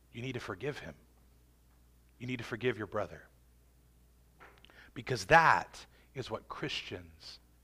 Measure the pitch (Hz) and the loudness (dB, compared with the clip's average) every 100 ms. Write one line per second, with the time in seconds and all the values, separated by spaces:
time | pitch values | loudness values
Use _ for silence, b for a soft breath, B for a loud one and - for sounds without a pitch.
0 | - 117 127 123 - 101 135 139 - - | -18 -12 -8 -8 -8 -6 -6 -8 -10 -16
1 | - - - - - - - - - - | -20 -20 -20 -20 -20 -20 -20 -20 -20 -20
2 | - - 120 127 110 113 123 110 104 107 | -20 -12 -8 -6 -6 -2 0 0 -4 -4
3 | 87 78 - - - - - - - - | -4 -8 -20 -20 -20 -20 -20 -20 -20 -20
4 | - - - - - b b b b - | -20 -20 -20 -20 -20 b b b b -10
5 | - 120 - 165 156 92 - - - b | -4 -2 8 8 10 6 4 -12 -20 b
6 | b 135 - 107 - - 151 - - 92 | b -10 -8 -8 -8 -6 -4 -4 -6 -10
7 | 85 80 - - - - | -12 -20 -20 -20 -20 -20